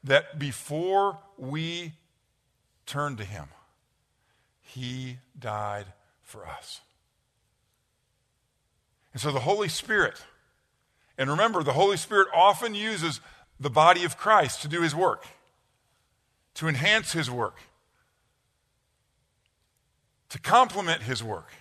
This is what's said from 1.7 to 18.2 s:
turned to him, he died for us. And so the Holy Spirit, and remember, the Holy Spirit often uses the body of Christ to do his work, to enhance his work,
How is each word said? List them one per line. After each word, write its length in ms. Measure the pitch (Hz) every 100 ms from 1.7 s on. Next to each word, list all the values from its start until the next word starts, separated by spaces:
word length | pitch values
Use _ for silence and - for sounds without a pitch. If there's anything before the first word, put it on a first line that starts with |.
| 170 170 160 _ _ _ _ _ _ _ _
turned 340 | - 139 147 120
to 60 |
him, 220 | 98 101 69 - _ _ _ _ _ _ _ _ _ _
he 580 | _ 127 123 127 131 127 _ -
died 480 | 120 104 104 104 95 - _ _
for 240 | _ 110 82
us. 340 | 71 - - _ _ _ _ _ _ _ _ _ _ _ _ _ _ _ _ _ _ _ _ _ _ _
And 80 | 131
so 100 | 254
the 100 | 139
Holy 280 | 127 202 202
Spirit, 560 | - - 214 143 - - _ _ _ _ _ _ _ _ -
and 120 | 135
remember, 320 | 151 226 196
the 120 | 147
Holy 240 | 131 196 196
Spirit 300 | - 208 190
often 400 | 170 190 196 240
uses 460 | 208 214 208 165 131 - - _ _
the 100 | 139
body 340 | 123 160 180
of 120 | 175 -
Christ 460 | 208 214 143 -
to 60 | 147
do 120 | 170
his 140 | 165
work, 320 | 147 180 110 - - _ _ _ _ _ _ _ _ _ _ _
to 120 | - 160
enhance 460 | 135 170 214 -
his 180 | 165 131
work, 300 | 123 107 - - _ _ _ _ _